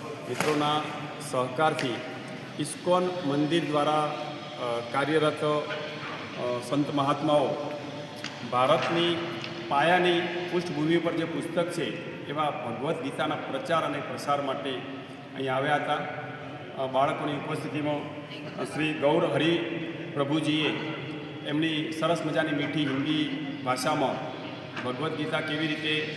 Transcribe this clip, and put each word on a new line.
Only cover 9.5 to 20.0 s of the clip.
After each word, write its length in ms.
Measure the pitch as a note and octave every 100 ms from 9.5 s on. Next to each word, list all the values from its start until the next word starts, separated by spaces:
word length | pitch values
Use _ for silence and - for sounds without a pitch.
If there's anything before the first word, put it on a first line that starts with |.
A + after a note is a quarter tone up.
| - -
પાયાની 540 | C#3 D#3+ F3+ F3 F3 F3+ - -
પૃષ્ઠભૂમિ 460 | F3 F3 D3 D#3 E3+
પર 140 | E3+
જે 120 | E3
પુસ્તક 480 | D#3+ D3+ A#2+ F3+ E3+
છે 140 | - B2 - - - -
એવા 220 | D3 D3
ભગવદ્ 540 | B2+ A#2+ A#2 C#3+ E3
ગીતાના 320 | C3+ D3+ D3+ D3
પ્રચાર 480 | - C3+ C#3 E3
અને 160 | D3+ C#3+
પ્રસાર 420 | C3+ A#2+ - C#3+
માટે 280 | C3+ B2+ C#3 B2 - - - - - C3+
અહીં 180 | C3+
આવ્યા 220 | C3 C#3+ D3
હતા. 220 | D3 D3 C3+ - - - - - - -
અ, 40 | C3
બાળકોની 460 | B2+ D3 D3 D3+
ઉપસ્થિતિમાં 920 | C#3 D3 D3 - D3+ D3 D3 - - - - - - B2
શ્રી 280 | C#3+ D#3
ગૌર 400 | C3+ C#3 E3 E3
હરિ 240 | C3+ D#3 E3+ - E3 - -